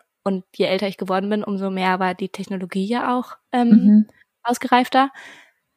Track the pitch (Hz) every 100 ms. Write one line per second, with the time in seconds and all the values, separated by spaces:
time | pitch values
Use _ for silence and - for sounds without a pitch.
0 | _ _ 196 190 - - 170 190 202 -
1 | 190 190 202 214 208 196 196 190 185 185
2 | 185 180 190 - 196 196 180 190 196 240
3 | - 247 240 - _ 247 233 214 196 214
4 | 214 _ _ _ 233 247 262 247 254 262
5 | 269 - - - _ _ _